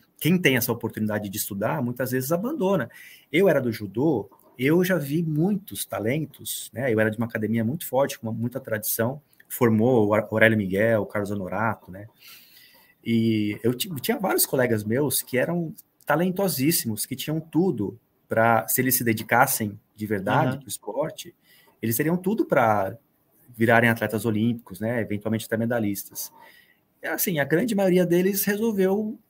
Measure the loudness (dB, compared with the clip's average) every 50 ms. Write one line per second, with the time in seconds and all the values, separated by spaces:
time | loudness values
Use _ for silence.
0 | _ _ _ _ 2 2 2 4 4 4 4 4 2 0 -2 -2 -4 -6 -4 -4
1 | -2 -2 -2 -2 -4 -4 -6 -8 -8 -6 -6 -4 -2 -2 -2 -2 -4 -4 -4 -4
2 | -4 -2 -2 -4 -2 -2 -2 -2 -2 -4 -4 -2 0 0 0 0 -2 -4 -10 -18
3 | -20 -20 -20 -20 _ _ 0 4 4 4 4 4 2 0 -4 -4 -8 -6 -2 0
4 | 0 2 0 0 -4 -8 -14 _ _ _ _ -2 0 2 4 4 2 2 0 -2
5 | -2 -2 -2 -2 -2 0 0 0 0 0 0 -2 -6 -10 -10 -10 -8 -6 -6 -4
6 | -2 -2 -2 -2 -4 -8 -10 -14 -12 -10 -10 -10 -12 -10 -8 -4 -2 0 2 2
7 | 2 0 0 -2 -4 -4 -2 -4 -2 -2 0 0 0 -2 -2 -4 -6 -4 0 0
8 | 0 0 -2 -8 -8 -8 -6 -4 -6 -6 -6 -8 -6 -6 -6 -6 -4 -4 -2 -2
9 | -2 -2 -4 -6 -14 _ _ _ _ _ -2 2 4 4 4 4 4 4 4 4
10 | 4 4 2 2 0 0 2 4 4 4 4 2 0 0 0 2 2 2 2 0
11 | 0 -2 -4 -4 -4 -4 -6 -6 -6 -6 -4 -2 -2 -2 -4 -6 -10 -16 -16 -16
12 | -16 -18 _ _ -20 -20 -20 -20 -20 _ -20 -20 -20 -20 _ -20 _ _ _ _
13 | _ 0 0 2 2 2 2 2 0 -2 -4 0 0 0 0 0 -4 -6 -6 -4
14 | -2 -2 -2 0 0 0 0 0 0 0 2 0 2 2 0 -2 0 -2 -2 0
15 | 0 0 -2 -4 -4 -2 0 0 0 0 -2 -2 -4 -6 -10 -14 -20 _ _ _
16 | _ 0 0 2 2 0 0 0 -2 -2 0 0 2 2 2 0 -2 -4 -4 -4
17 | -6 -8 -8 -8 -6 -4 -4 -4 -6 -2 0 0 2 2 0 -2 -4 -6 -6 -10
18 | _ _ _ _ _ _ 2 4 4 4 4 2 2 0 -2 0 0 0 0 2
19 | 2 0 0 0 0 2 4 4 4 4 2 -2 -4 -6 -8 -10 _ _ _ -12
20 | -6 -4 -4 -2 0 0 2 2 2 0 -2 -4 -8 -12 -14 -12 -12 -8 -6 -6
21 | -6 -6 -8 -12 -18 -20 -20 _ _ _ _ _ _ _ _ _ -4 -4 -2 0
22 | 0 0 0 0 0 -2 -2 -2 0 2 4 4 6 6 4 2 0 -2 -6 -10
23 | _ _ _ _ _ _ _ _ _ -20 -2 0 4 6 6 6 6 4 2 2
24 | 0 -2 -2 -2 -2 0 0 2 0 0 0 -2 -8 -14 -10 -6 -6 -4 -2 -4
25 | -4 -4 -6 -6 -4 -4 -4 -4 -2 -4 -2 -2 -2 -2 -2 -2 -2 -2 -4 -6
26 | -8 -12 -14 -14 -14 -14 -16 -20 -20 -20 -20 -20 _ _ _ _ _ _ _ _
27 | -8 -6 -4 -4 -2 -2 0 0 2 2 2 2 2 0 0 2 2 4 4 4
28 | 4 4 4 4 4 2 0 0 -2 -2 0 0 -2 -2 0 2 2 2 2 0
29 | -2 -4 -8 -12 _